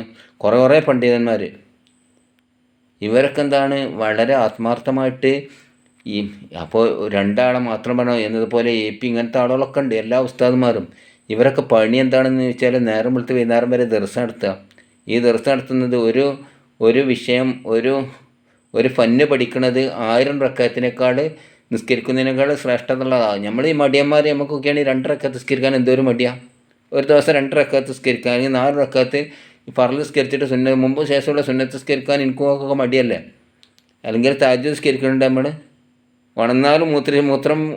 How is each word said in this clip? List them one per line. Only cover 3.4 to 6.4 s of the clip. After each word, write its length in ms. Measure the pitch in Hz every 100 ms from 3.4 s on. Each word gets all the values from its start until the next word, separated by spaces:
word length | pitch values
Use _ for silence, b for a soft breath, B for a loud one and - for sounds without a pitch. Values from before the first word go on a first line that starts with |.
എന്താണ് 360 | 143 139 139 139 131 98
വളരെ 380 | 110 107 120
ആത്മാർത്ഥമായിട്ട് 960 | 135 110 - 117 120 127 131 131 127 135 139 139 B B B _ _ -
ഈ, 120 | 104 101 -